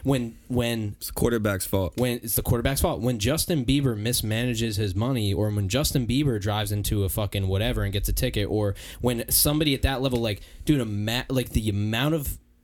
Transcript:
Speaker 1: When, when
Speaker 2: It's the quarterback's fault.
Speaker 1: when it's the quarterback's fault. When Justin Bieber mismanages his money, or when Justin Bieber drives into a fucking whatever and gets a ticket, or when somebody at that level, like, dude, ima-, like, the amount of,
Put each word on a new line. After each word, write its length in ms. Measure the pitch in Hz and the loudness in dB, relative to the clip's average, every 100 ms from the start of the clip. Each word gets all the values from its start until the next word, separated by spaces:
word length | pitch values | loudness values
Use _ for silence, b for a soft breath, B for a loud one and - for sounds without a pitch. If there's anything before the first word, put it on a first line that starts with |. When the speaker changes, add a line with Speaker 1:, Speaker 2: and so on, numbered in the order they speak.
Speaker 1:
When, 340 | 135 135 117 - - | 0 0 0 -10 -4
when 480 | 123 117 117 107 - | -2 0 -2 -4 -8
Speaker 2:
It's 100 | - | -10
the 60 | |
quarterback's 520 | - 123 117 104 95 - | 0 4 4 4 0 0
fault. 280 | 98 90 - | 0 0 0
Speaker 1:
when 220 | 123 120 | 0 0
it's 120 | 113 - | -2 -2
the 60 | |
quarterback's 400 | - 120 135 139 | 2 2 2 2
fault. 200 | 180 120 | 0 2
When 180 | 120 117 | 0 0
Justin 460 | 104 151 - 160 117 | 0 0 0 0 2
Bieber 320 | 139 135 107 | 2 2 0
mismanages 800 | 113 120 110 110 123 113 117 104 | -2 -2 0 0 0 0 -2 0
his 180 | 104 92 | -2 0
money, 380 | 120 127 101 | 0 0 0
or 160 | 98 107 | 0 0
when 200 | 104 95 | 0 0
Justin 380 | 123 151 139 117 | 0 0 0 0
Bieber 320 | 131 147 107 | 2 2 0
drives 300 | 104 104 104 | 0 -2 -2
into 320 | 104 98 107 | -2 0 0
a 60 | 95 | 0
fucking 380 | 110 101 101 95 | -2 -2 -2 0
whatever 360 | 95 117 113 | 0 0 0
and 100 | 101 | -2
gets 160 | 98 - | -2 -2
a 40 | |
ticket, 360 | - 127 110 101 | 0 0 -2 -2
or 260 | 107 101 98 B B | 0 0 -4 B B
when 280 | 123 120 - | -2 -2 0
somebody 440 | - 151 151 156 | 2 2 2 2
at 100 | 131 | 2
that 180 | 135 131 | 0 0
level, 180 | 135 120 | 0 0
like, 220 | 113 98 B B - | 0 -2 B B 2
dude, 160 | 143 | 2
ima-, 440 | 110 104 107 120 113 | 2 -2 -2 -2 0
like, 200 | 131 120 | -2 0
the 200 | 113 107 | 0 0
amount 460 | 101 107 113 147 156 | 0 0 0 0 0
of, 220 | 135 - _ _ | -4 -10 _ _